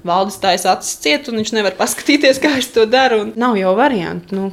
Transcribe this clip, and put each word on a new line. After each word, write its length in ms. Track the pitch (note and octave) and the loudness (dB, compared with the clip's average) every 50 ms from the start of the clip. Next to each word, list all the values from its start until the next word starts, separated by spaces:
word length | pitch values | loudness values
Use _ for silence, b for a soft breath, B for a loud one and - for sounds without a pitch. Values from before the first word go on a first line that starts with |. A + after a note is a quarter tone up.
| - | -4
Valdis 380 | F3 E3+ F#3+ G3 G3+ G3+ - | 0 0 0 0 0 -4 -4
taisa 320 | - G3 F3 F3+ F#3 F#3+ F#3 | 0 0 0 0 2 0 0
acis 240 | - - - - - | 0 -2 -8 -10 -6
ciet, 300 | - D4 D4 C#4+ C#4+ - | -2 -2 -2 -2 -2 -4
un 80 | A3+ G#3+ | -6 -4
viņš 140 | G#3+ - - | -4 -2 -2
nevar 220 | A3 G#3 F#3+ F#3+ - | 0 0 0 -2 -2
paskatīties, 600 | G3+ B3+ - - - - C#4+ C#4+ D4 C4+ C4+ C4+ - | -4 -4 -4 -4 0 2 2 4 4 2 2 2 2
kā 100 | D4+ C#4+ | 0 0
es 160 | C4 B3 - | 0 -4 -2
to 140 | - A#3 A3 | 0 2 2
daru, 360 | A3 B3 C4 C4+ B3+ A#3 G#3+ G#3 | 4 4 4 4 4 2 0 -2
un 100 | A3 G#3+ | -2 -4
nav 200 | A3 A#3+ B3 A#3 | -2 0 0 0
jau 180 | G3 F#3+ F#3 F#3 | 2 2 2 2
variantu. 600 | G#3 C4 D4 C4 G3+ E3 D#3+ F3 F3+ E3+ - G3 | 2 2 2 2 0 -4 -4 -6 -8 -10 -8 -6
Nu, 140 | F#3+ G3 G3 | -6 -6 -6